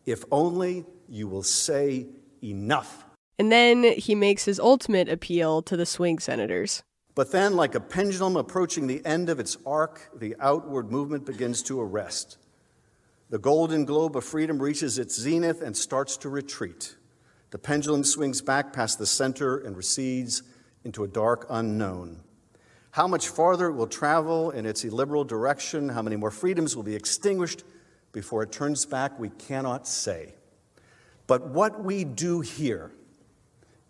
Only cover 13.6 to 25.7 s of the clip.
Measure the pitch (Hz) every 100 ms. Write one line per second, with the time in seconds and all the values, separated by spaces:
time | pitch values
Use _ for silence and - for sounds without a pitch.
13.6 | 165 160 143 151 160 143 - 156 156 147
14.6 | 139 147 147 117 120 110 127 165 165 165
15.6 | 151 101 - 135 131 - 143 139 139 -
16.6 | 95 82 - - _ _ _ _ _ -
17.6 | - 147 143 143 139 147 139 123 - 135
18.6 | 143 131 110 - 104 - 135 131 135 135
19.6 | 117 92 95 - 131 127 120 - - -
20.6 | _ _ 120 110 101 110 110 120 - 113
21.6 | 113 107 101 92 87 82 - _ _ _
22.6 | _ _ _ - 180 170 - - 170 180
23.6 | 175 139 113 - 147 165 160 165 165 135
24.6 | 110 107 117 113 139 147 131 110 127 143
25.6 | -